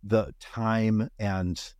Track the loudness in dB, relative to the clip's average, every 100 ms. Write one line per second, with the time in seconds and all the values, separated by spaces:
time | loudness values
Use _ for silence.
0 | 2 2 2 -10 -12 -4 0 2 4 2
1 | 0 -4 -2 0 -2 -4 -10